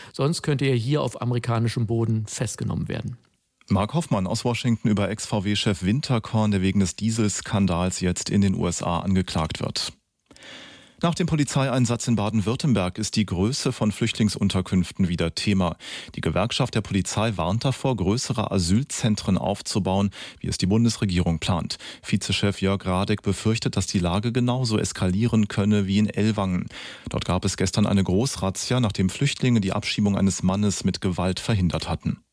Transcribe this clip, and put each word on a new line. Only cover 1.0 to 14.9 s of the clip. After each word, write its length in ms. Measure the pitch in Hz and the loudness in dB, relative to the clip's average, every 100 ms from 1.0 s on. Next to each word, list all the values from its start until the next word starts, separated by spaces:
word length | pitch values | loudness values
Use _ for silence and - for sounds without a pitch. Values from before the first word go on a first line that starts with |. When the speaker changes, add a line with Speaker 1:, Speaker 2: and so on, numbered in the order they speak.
Speaker 1:
auf 200 | 131 - | -2 -4
amerikanischem 680 | 120 120 117 113 117 120 110 | -2 -2 0 0 0 0 0
Boden 380 | 117 113 110 107 | 0 0 0 -2
festgenommen 600 | - 117 - - - - | -4 -4 -4 -4 -4 -4
werden. 260 | - - 120 _ _ _ _ - | -6 -6 -10 _ _ _ _ 0
Speaker 2:
Mark 240 | 104 - | 2 2
Hoffmann 340 | 160 - 104 92 | 0 0 0 0
aus 160 | 117 | -2
Washington 460 | 123 117 127 113 113 | -2 0 0 0 2
über 200 | 101 98 | 2 0
Ex-V-W-Chef 720 | 107 - 107 98 101 110 98 | -4 -4 -2 0 0 0 0
Winterkorn, 680 | 92 127 - 120 - 110 107 | 0 0 0 -2 0 0 2
der 100 | 101 | 2
wegen 200 | 95 98 | 2 2
des 160 | 92 - | 0 0
Dieselskandals 1040 | 107 110 104 - - 101 98 85 92 - | -2 2 0 0 -2 2 2 2 0 0
jetzt 280 | 90 87 - | -2 -2 0
in 120 | 104 | 2
den 120 | 98 92 | 2 2
U 120 | 90 | 0
S 160 | - | -2
A 160 | - 85 | -2 -2
angeklagt 600 | 95 92 90 82 80 - | 2 0 2 0 -2 -4
wird. 320 | - - - - _ _ _ - - - - - - - | -6 -4 -6 -10 _ _ _ -20 -20 -20 -20 -20 -20 -4
Nach 140 | 170 | -2
dem 140 | 165 175 | 0 0
Polizeieinsatz 800 | 160 147 143 135 127 113 117 - | 0 2 0 2 2 2 2 0
in 80 | 110 | 2
Baden-Württemberg 840 | 104 110 98 120 156 107 90 101 | 2 0 0 0 2 2 2 -2
ist 200 | 107 - | -2 0
die 80 | 101 | 0
Größe 440 | 87 104 135 139 | 2 0 0 -2
von 200 | - 107 | 0 0
Flüchtlingsunterkünften 1160 | - 117 - 107 - 98 98 90 92 85 | 0 -2 2 0 2 0 0 0 0 0